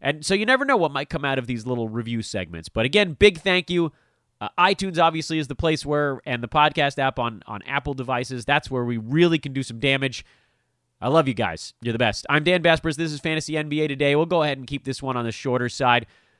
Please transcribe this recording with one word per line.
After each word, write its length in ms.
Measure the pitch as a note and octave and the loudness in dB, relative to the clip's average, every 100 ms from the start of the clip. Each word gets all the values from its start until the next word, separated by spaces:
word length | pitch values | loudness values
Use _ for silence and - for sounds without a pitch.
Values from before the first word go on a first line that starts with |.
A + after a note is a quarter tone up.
And 220 | C#3 D3+ | -6 -4
so 120 | D3+ G3 | -2 0
you 100 | A3 | 2
never 200 | C4 C#4 | 2 2
know 120 | B3 | 2
what 140 | D#3 | 2
might 180 | C#3 D3 | -2 -6
come 160 | D#3+ C#3 | -4 -2
out 140 | C3+ | -2
of 80 | A#2+ | -2
these 180 | A#2+ A#2 | -4 -4
little 240 | B2 A2+ | -4 -4
review 320 | A2+ A#2 A#2 | -4 -4 -4
segments. 480 | G#2+ G2+ F2 E2+ - | -4 -6 -8 -10 -6
But 160 | A2+ A#2+ | -2 2
again, 280 | G3+ F#3+ | 2 2
big 260 | C#3+ G#3 E3+ | 6 6 6
thank 320 | G3 F3+ F3 | 2 0 2
you. 200 | F3 D#3+ - _ _ _ _ | 0 0 -2 _ _ _ _
Uh, 100 | G#2 - | -6 2
iTunes 420 | F#3 G3+ F#3+ E3 | 4 4 0 2
obviously 380 | E3+ D#3+ D3+ D#3+ | 2 2 -2 -4
is 80 | C#3 | -4
the 80 | C#3 | -2
place 280 | E3 D#3 | 0 0
where, 380 | C#3+ D3 D3 C3 - | 0 0 0 -2 -4
and 160 | B2 | -6
the 40 | A#2+ | -2
podcast 520 | D#3 D3+ D#3+ C#3+ - | 2 4 4 0 0
app 180 | C3 B2+ | -2 0
on, 240 | A#2 A2 - | -4 -6 -10
on 160 | G#2 | -12
Apple 320 | - C#3 C#3 C3+ | -6 -4 -4 -4
devices, 500 | B2 B2 B2+ B2+ A2+ | -4 -4 -4 -6 0
that's 240 | D3 - | 0 0
where 160 | B2+ A#2+ | -4 -2
we 120 | A#2 | -4
really 420 | A2 D3+ E3+ D#3+ | -2 4 4 4
can 120 | D3 | -2
do 120 | C3+ | -6
some 160 | C3 A#2 | -8 -2
damage. 440 | C#3 C3+ C3+ A#2 - _ _ _ _ _ _ _ | 0 0 -2 -6 -14 _ _ _ _ _ _ _
I 60 | B2 | 2
love 200 | D#3 C3+ | 4 4
you 60 | |
guys. 400 | A2+ G2 E2 - - | 0 -2 -4 -12 -8
You're 120 | A#2 | -4
the 40 | A2+ | 0
best. 300 | A2+ G2 - | 0 0 0
I'm 140 | D3 | 0
Dan 180 | D3+ F3+ | 2 2
Baspers. 360 | E3 D#3+ D#3+ C#3+ | 4 2 0 -4
This 140 | E3 | -4
is 80 | D3 | -4
Fantasy 380 | E3 D#3 D3 D#3 | -4 -4 -4 -4
N 100 | D3+ | -4
B 140 | D3+ | -2
A 60 | D3+ | -2
Today. 280 | C#3 C#3+ D3 | 0 2 2
We'll 120 | E3 | 2
go 160 | F3 | 2
ahead 160 | D3+ C3+ | 2 -2
and 80 | B2+ | -6
keep 160 | C#3+ | -8
this 180 | C3+ C3 | -6 -6
one 160 | C3+ B2 | -4 -2
on 80 | A#2 | -2
the 60 | |
shorter 380 | - B2 B2 B2 | -4 -2 0 -2
side. 360 | - B2+ A#2+ A#2 _ _ | 0 4 4 2 _ _